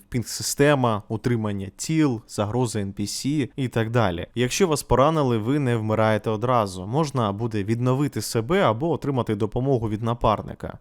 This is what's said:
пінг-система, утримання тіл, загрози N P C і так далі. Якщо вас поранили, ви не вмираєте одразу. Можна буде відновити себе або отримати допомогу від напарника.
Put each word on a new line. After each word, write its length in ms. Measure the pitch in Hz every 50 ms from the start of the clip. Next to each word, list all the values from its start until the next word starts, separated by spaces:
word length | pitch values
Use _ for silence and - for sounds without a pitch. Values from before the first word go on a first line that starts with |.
| - _
пінг-система, 960 | - 120 107 - - - 110 - - - 143 147 147 135 131 117 110 101 -
утримання 600 | - 113 107 - 123 120 113 107 104 101 98 98 95 -
тіл, 440 | - - - 160 160 151 139 117 107 -
загрози 520 | - - - 104 101 113 123 127 110 - 107
N 140 | 98 98 98
P 80 | -
C 480 | 101 101 - - - 135 151 151 123 - -
і 120 | - 131
так 240 | 117 - 120 110 113
далі. 360 | 117 123 110 95 85 82 90 - -
Якщо 320 | 117 123 123 - - 196
вас 160 | 170 151 - -
поранили, 540 | - 120 120 135 156 165 156 139 127 120
ви 220 | 110 104 117 143 151
не 160 | 139 123 120
вмираєте 540 | 113 107 110 110 110 110 110 110 104 - 113
одразу. 580 | 107 101 117 123 127 117 107 98 92 95 92
Можна 440 | 104 120 156 165 139 131 131 113 101
буде 320 | 101 104 120 113 107 107 95
відновити 580 | 107 117 117 123 127 127 139 147 139 - 110
себе 400 | - - - 117 113 113 180 202
або 300 | 180 120 110 113 151 170
отримати 440 | 147 - - 139 139 123 110 - 107
допомогу 540 | 101 110 101 - 123 127 139 135 113 113 104
від 140 | 107 104 117
напарника. 720 | 117 120 - - 113 104 - - - - - - - - -